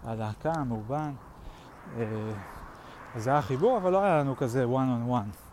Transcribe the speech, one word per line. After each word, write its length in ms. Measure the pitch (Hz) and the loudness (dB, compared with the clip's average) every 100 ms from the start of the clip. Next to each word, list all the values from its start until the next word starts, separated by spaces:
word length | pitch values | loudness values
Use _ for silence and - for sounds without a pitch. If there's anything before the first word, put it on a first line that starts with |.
| 120 | -6
הלהקה, 400 | 110 110 107 156 160 | -4 -4 -4 -2 -2
המאובן. 580 | 135 113 107 143 151 135 - - - - - - - 117 | -2 -4 -4 -4 -4 -8 -14 -16 -16 -16 -18 -18 -12 -6
אה, 60 | 110 110 107 104 92 - - - - - - 120 | -4 -2 -4 -6 -10 -14 -16 -18 -18 -18 -12 -4
אז 80 | |
זה 60 | 113 | 2
היה 120 | 147 | 2
חיבור, 360 | - 131 202 247 | 2 2 4 4
אבל 140 | 185 | 4
לא 120 | 185 | 4
היה 160 | 196 160 | 6 6
לנו 160 | 139 127 | 4 2
כזה 300 | 135 123 120 | 0 2 2
one 420 | 131 131 120 120 | 4 2 2 2
on 40 | |
one. 240 | 123 104 - - | 0 0 -8 -16